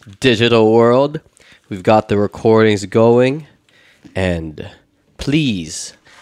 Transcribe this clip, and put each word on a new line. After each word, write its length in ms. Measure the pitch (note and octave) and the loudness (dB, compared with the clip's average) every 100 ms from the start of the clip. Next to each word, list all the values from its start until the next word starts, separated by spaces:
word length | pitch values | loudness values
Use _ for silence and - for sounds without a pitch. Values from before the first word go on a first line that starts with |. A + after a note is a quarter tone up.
| - G2+ | -20 -4
digital 500 | C3 A2 A#2 A2+ A2 | 0 2 2 2 4
world. 460 | A#2 A#2 B2 D3 D#3 - _ _ _ _ | 4 4 2 0 -6 -16 _ _ _ _
We've 120 | G2+ | -6
got 260 | F2+ A2 - | 2 2 2
the 80 | G2+ | -2
recordings 680 | G#2 - A2+ A2+ A2 G#2 | -2 -2 2 4 2 0
going. 600 | G2 A2+ A2+ A#2+ B2+ D3+ D3+ _ _ _ _ _ - | -2 2 4 4 0 -2 -12 _ _ _ _ _ -14
And 540 | F#2 F#2 E2+ D#2+ D2+ G2 - _ _ _ - | -6 -4 -4 -8 -14 -18 -20 _ _ _ -12
please, 800 | - D3+ C#3+ F#2+ D#2 - - - _ - | -4 -2 -2 -4 -8 -14 -16 -20 _ -20